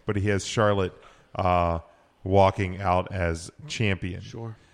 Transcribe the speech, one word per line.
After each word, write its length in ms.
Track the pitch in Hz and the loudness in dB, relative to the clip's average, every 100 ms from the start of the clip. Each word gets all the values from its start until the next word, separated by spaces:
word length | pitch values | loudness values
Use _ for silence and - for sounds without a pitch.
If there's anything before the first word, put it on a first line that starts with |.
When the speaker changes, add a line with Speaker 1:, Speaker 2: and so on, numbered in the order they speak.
Speaker 1:
but 120 | - 101 | -4 -2
he 120 | 104 | 2
has 160 | 98 | 0
Charlotte, 480 | - - 104 98 92 - - - _ | 0 2 2 2 0 -6 -20 -20 _
uh, 440 | - 92 90 87 82 - _ _ _ | -2 2 2 2 0 -6 _ _ _
walking 560 | 92 98 95 101 95 92 | 2 6 6 4 -4 -2
out 280 | 98 90 - | 0 0 0
as 400 | 95 85 82 85 - - | -2 -2 -2 -8 -16 -10
champion. 540 | - 107 92 90 90 | -2 -2 -2 -6 -10
Speaker 2:
Sure. 360 | 113 113 117 110 _ | -14 -14 -14 -14 _